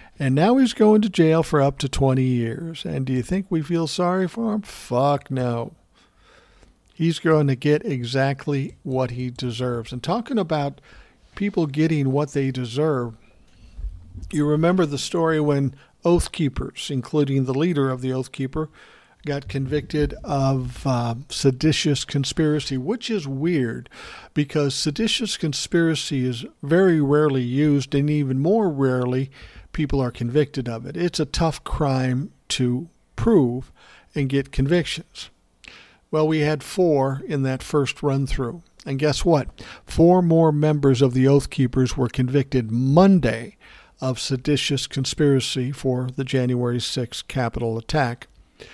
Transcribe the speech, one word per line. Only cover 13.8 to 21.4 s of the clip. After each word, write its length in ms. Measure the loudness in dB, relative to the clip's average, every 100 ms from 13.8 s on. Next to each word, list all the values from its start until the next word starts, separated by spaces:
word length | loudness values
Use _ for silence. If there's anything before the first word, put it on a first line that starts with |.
| -12 -12 -18 -16 -6
you 160 | -2 2
remember 380 | 2 4 2
the 140 | 0 -2
story 420 | -4 -2 0 2
when 340 | 2 2 0 -4 _ _
Oath 260 | 2 2 0
Keepers, 580 | -2 -2 -2 -8 -8 -6
including 560 | -6 -2 0 2 0
the 100 | 0
leader 360 | 0 0 2 0
of 100 | -2
the 120 | -4
Oath 180 | -4 -6
Keeper, 380 | -6 -6 -6 -8 -10 -20 -20 _ _ -8
got 220 | -8 -6
convicted 640 | -6 -4 -4 -2 -2 -2 -4
of, 640 | -4 0 0 0 -4 -6 -2
uh, 300 | -2 -2 -6 -10
seditious 760 | -2